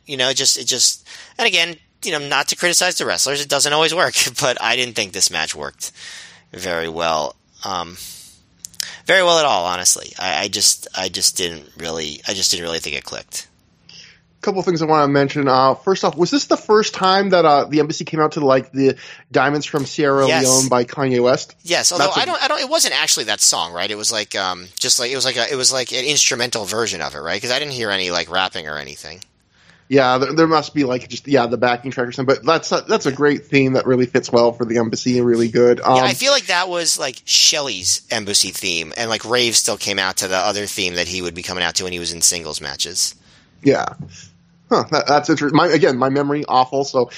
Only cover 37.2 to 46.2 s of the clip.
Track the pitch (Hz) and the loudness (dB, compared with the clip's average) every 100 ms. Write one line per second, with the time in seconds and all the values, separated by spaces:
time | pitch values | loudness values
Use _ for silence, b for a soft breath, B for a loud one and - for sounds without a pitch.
37.2 | - - - 156 139 95 90 - - 117 | 0 4 4 2 -2 -4 -4 -4 -4 -6
38.2 | 101 101 95 - 98 85 80 - 113 107 | -2 -2 -2 -4 -4 -4 -4 -6 -4 -4
39.2 | 110 123 117 110 - 101 104 98 95 - | -2 0 2 0 -2 -4 -4 0 0 -2
40.2 | 95 92 98 101 101 - 92 87 85 92 | -2 0 0 -2 -4 -4 -2 -2 -4 -4
41.2 | 87 90 87 92 85 - 92 87 85 85 | -6 -8 -8 -4 -2 -2 -6 -6 -8 -2
42.2 | - 87 78 73 73 67 82 90 - - | 0 0 -6 -10 -10 -8 -8 -4 -6 -8
43.2 | b b b _ 139 85 - - - B | b b b _ 2 2 -2 -10 -18 B
44.2 | B _ _ _ _ 202 110 151 - 147 | B _ _ _ _ -2 0 -2 2 2
45.2 | 143 147 147 151 170 156 165 123 131 139 | 2 0 2 2 4 4 2 2 0 0